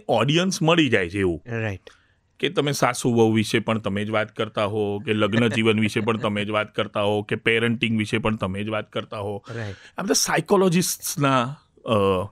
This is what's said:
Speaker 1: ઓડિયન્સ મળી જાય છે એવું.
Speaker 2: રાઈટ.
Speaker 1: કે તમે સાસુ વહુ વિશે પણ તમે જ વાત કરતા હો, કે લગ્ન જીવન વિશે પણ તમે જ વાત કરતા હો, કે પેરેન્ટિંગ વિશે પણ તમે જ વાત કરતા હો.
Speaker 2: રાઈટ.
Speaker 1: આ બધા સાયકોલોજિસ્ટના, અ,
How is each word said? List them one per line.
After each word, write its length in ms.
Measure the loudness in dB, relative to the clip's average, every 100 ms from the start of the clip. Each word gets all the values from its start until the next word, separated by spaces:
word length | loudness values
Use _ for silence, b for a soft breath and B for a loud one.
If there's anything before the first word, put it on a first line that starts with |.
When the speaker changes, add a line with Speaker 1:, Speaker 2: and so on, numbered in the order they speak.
| 2
Speaker 1:
ઓડિયન્સ 540 | 0 2 2 0 0
મળી 280 | 2 2 4
જાય 200 | 2 0
છે 100 | 0
એવું. 220 | 0 0 -6
Speaker 2:
રાઈટ. 360 | -6 -4 -6 -12 b b b _ -4
Speaker 1:
કે 100 | -4
તમે 220 | 0 -2
સાસુ 420 | 0 0 0 0
વહુ 200 | 4 4
વિશે 260 | 4 2 0
પણ 200 | 0 -2
તમે 260 | -2 -4 -2
જ 40 |
વાત 260 | -2 -2 -4
કરતા 300 | -6 -2 -2
હો, 340 | 0 -2 -2
કે 140 | -2
લગ્ન 340 | 0 2 2 2
જીવન 320 | 2 2 2
વિશે 200 | 2 0
પણ 180 | -2 -2
તમે 280 | -2 -4 -2
જ 40 |
વાત 260 | -2 -2 -4
કરતા 260 | -4 -2
હો, 200 | 0 0
કે 140 | -2 -4
પેરેન્ટિંગ 640 | 0 2 2 0 0 0
વિશે 200 | 0 0
પણ 180 | -2 -2
તમે 280 | -4 -4
જ 60 | -6
વાત 220 | -6 -6
કરતા 260 | -8 -8 -8
હો. 260 | -8 -8 -10 -10
Speaker 2:
રાઈટ. 200 | -10 -12 B B
Speaker 1:
આ 40 |
બધા 120 | -2
સાયકોલોજિસ્ટના, 1300 | 0 0 -2 2 4 4 2 0 -4 -6 -2 2 2 0 -6 _ _ -2
અ, 80 | 2 4 2 -2